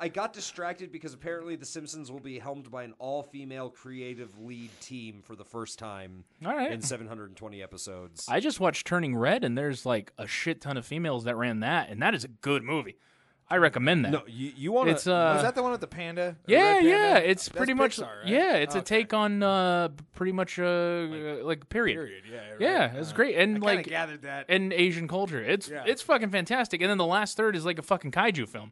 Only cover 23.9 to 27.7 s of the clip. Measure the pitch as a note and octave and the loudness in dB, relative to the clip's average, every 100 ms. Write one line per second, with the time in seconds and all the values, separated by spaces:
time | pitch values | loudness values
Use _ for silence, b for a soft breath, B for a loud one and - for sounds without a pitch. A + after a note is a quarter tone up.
23.9 | E3 D#3+ D3 C#3 C#3 C3+ F#3 F#3+ F3 F3+ | -4 -4 -8 -10 -10 0 2 2 2 2
24.9 | E3+ D#3+ F#3 G3 C#3+ G#2+ G3 E3+ D3 C3 | 2 -2 -2 -2 -2 0 0 -2 -4 -2
25.9 | F#4 - C4+ G#3+ F#3+ E3+ B3+ A3+ E3 F#3 | -2 2 2 2 -2 0 -2 0 0 2
26.9 | G3 E3+ F#3+ G#3 - A3 F3+ E3 | 2 2 2 0 0 0 0 -2